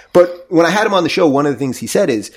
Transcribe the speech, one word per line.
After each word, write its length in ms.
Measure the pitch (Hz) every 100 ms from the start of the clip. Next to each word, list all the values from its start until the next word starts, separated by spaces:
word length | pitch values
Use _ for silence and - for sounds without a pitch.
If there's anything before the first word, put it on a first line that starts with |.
| _
But 340 | 175 175 - -
when 180 | 165 170
I 40 |
had 140 | 202
him 100 | 214
on 100 | 190
the 40 | 156
show, 180 | 190 170
one 180 | 139 147
of 60 |
the 60 | 120
things 200 | 135 117
he 80 | 117
said 240 | 190 185
is, 220 | 113 98